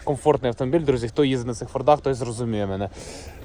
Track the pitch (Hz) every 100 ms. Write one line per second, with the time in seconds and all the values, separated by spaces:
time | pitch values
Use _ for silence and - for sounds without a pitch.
0 | - 139 151 139 123 113 127 170 143 127
1 | 117 - 139 131 120 117 123 131 131 147
2 | 139 127 120 110 120 107 101 98 98 -
3 | - - - -